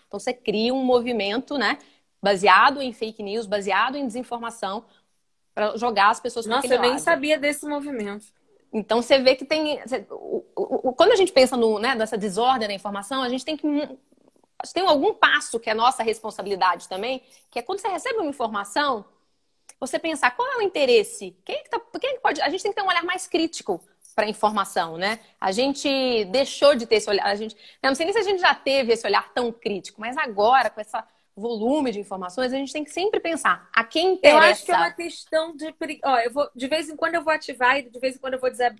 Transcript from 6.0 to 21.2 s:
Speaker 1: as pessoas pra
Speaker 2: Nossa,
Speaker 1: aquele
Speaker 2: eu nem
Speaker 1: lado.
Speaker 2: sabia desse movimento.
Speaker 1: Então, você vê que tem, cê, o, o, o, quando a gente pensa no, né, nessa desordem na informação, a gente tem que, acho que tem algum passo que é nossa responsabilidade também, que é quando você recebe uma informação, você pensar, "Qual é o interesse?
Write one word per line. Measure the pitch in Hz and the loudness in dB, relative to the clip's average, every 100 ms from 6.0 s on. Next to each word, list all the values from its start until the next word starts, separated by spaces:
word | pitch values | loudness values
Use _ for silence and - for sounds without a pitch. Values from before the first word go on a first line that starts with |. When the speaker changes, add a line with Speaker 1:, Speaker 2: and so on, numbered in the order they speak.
| 202 | 4
Speaker 1:
as | 233 | 2
pessoas | 240 - | -4 -8
pra | 214 240 | -2 -2
Speaker 2:
Nossa, | 262 | 0
Speaker 1:
aquele | 247 | 2
Speaker 2:
eu | |
nem | 247 | 2
Speaker 1:
lado. | 269 | 0
Speaker 2:
sabia | - 320 294 311 | 0 0 2 0
desse | 285 294 | 0 -4
movimento. | 302 294 285 262 202 208 - _ _ _ _ | -6 -8 -6 -8 -8 -10 -14 _ _ _ _
Speaker 1:
Então, | 220 196 220 | -6 0 0
você | 240 269 | 4 4
vê | 254 | 4
que | 262 | 2
tem, | 269 311 302 269 220 | 0 -2 -2 -4 -6
cê, | 240 202 | -8 -8
o, | - - - - | -14 -6 -8 -6
o, | - 190 233 254 | -6 -4 0 0
o, | |
quando | 254 349 | 4 6
a | 453 | 6
gente | 381 | 4
pensa | - 254 262 | 6 4 4
no, | 226 208 | 2 2
né, | 233 | 0
nessa | 254 220 226 | -2 -2 -2
desordem | 208 185 240 262 220 | -4 0 2 2 0
na | |
informação, | 196 208 202 202 269 | -6 -8 -8 -6 -4
a | 247 | -2
gente | 262 | -4
tem | 285 302 | -6 -4
que, | 302 294 294 262 _ _ _ _ _ - | -2 -2 -4 -10 _ _ _ _ _ -16
acho | - | -8
que | - | -2
tem | 370 | 2
algum | 294 359 | 4 2
passo | - 285 - - 226 | 4 4 2 0 -6
que | 233 | -4
é | |
nossa | 220 240 247 | 2 2 2
responsabilidade | 226 214 220 202 196 196 185 175 - | -2 -4 -6 -8 -6 0 2 0 -4
também, | 185 226 262 _ _ _ | -6 -6 -6 _ _ _
que | 240 | -10
é | |
quando | 233 392 | -6 -6
você | 440 | -4
recebe | 349 480 453 | -4 -4 -4
uma | 320 | -4
informação, | - 233 208 202 - 294 233 196 _ _ _ _ _ _ - | -4 -4 -4 -4 -2 -2 -2 -6 _ _ _ _ _ _ -12
você | 254 320 | -6 -4
pensar, | 330 311 247 | -4 0 -2
"Qual | - 508 | 0 -4
é | 508 | -2
o | |
interesse? | 403 403 370 240 208 - | -2 0 4 4 4 -6